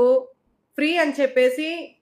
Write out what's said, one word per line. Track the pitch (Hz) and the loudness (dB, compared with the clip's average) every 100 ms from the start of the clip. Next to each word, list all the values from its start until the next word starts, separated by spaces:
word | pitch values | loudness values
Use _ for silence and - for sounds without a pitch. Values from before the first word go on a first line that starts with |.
| 247 262 262 _ _ _ _ - | 4 2 -2 _ _ _ _ -4
ఫ్రీ | 302 349 | -2 0
అని | 302 277 | -2 0
చెప్పేసి | 262 254 254 254 311 339 302 _ | 0 2 0 0 -6 -8 -12 _